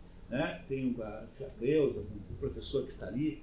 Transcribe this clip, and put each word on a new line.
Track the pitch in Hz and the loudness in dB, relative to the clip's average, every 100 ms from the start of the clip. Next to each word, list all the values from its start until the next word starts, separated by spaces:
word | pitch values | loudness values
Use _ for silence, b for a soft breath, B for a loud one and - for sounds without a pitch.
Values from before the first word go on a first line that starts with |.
| - - - | -14 -14 -4
né? | 120 170 170 - | 0 0 -2 -2
Tem | 135 131 | 0 2
o, | 117 | 0
a | 107 107 107 | -2 -6 -10
tia | - 135 - | -10 -10 0
Cleusa, | 120 156 135 107 | 4 6 6 4
o | 104 104 - | -4 -6 -8
professor | - 135 - - 139 | -4 -4 -2 0 0
que | 120 | 0
está | - 95 | -4 -4
ali, | 113 151 - | 0 0 0